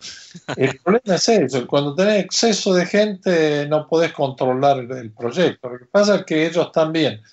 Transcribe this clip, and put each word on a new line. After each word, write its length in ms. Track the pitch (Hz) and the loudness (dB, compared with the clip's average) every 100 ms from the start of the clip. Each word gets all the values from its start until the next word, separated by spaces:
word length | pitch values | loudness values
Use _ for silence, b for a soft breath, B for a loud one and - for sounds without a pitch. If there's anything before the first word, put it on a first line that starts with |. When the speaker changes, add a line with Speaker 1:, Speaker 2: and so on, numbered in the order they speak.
| B B B 175 - 139 | B B B -20 -12 -2
Speaker 1:
El 220 | 131 135 | -2 -2
Speaker 2:
<laughs> 40 | |
Speaker 1:
problema 320 | - 226 214 165 | 0 0 2 0
es 120 | - | 4
eso, 360 | 220 131 135 120 | 2 2 -2 -2
cuando 300 | 143 147 143 | -2 0 0
tenés 280 | 196 208 - | 0 0 -2
exceso 460 | - 233 196 208 180 | 0 0 0 2 0
de 100 | 180 | 2
gente 800 | 208 214 196 190 170 156 147 147 | 0 0 -2 0 2 2 0 0
no 200 | 151 147 | -2 0
podés 260 | 160 160 | 0 0
controlar 640 | - 139 131 131 127 139 135 | 0 -4 -2 -2 2 2 2
el, 140 | 120 | -2
el 200 | 131 113 | -12 -14
proyecto. 580 | 107 120 143 160 - 123 | -8 -6 0 0 -2 -10
Lo 100 | 123 | -14
que 60 | - | -2
pasa 320 | 202 208 190 | 2 2 2
es 80 | 190 | 0
que 200 | 160 165 | -2 0
ellos 260 | 170 147 | 0 -2
también 520 | 170 156 160 139 110 b | 0 0 0 0 -2 b